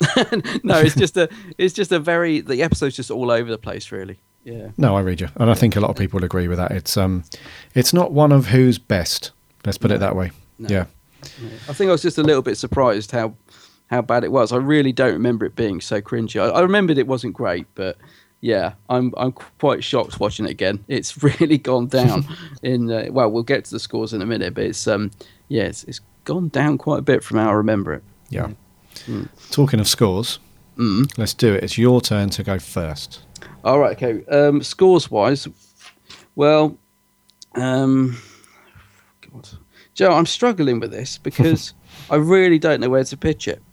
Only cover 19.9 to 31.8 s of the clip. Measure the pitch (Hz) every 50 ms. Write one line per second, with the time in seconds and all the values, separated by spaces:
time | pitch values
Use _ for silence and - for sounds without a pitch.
19.9 | - 120 107 - - - 101 107 - - 107 76 69 - 98 95 104 101 104 -
20.9 | 135 - - - - 139 147 143 - - 170 147 151 135 - 120 127 123 120 127
21.9 | - 131 123 - - - 143 147 160 175 170 156 143 - - 127 127 123 117 117
22.9 | 113 110 113 - - 131 120 107 107 117 117 - 139 113 - - - 104 - -
23.9 | - 110 110 107 113 104 95 113 113 107 95 90 - 107 104 98 - - - 107
24.9 | 107 101 104 104 - _ - - _ _ _ _ 135 117 95 85 - - - -
25.9 | 120 - - _ _ _ _ - 156 185 180 151 - 135 143 147 143 127 - 151
26.9 | 147 131 135 147 131 110 - - 113 110 110 110 104 107 107 110 110 101 92 78
27.9 | 73 - - - _ _ _ _ - 95 85 98 107 - _ _ _ _ _ _
28.9 | - - - 120 117 98 90 - - _ - - - 147 143 143 127 110 101 -
29.9 | - - 120 98 90 98 123 - - - - _ _ _ _ _ _ - 120 107
30.9 | 95 110 139 - - - 110 - - - 127 113 98 95 95 98 - 113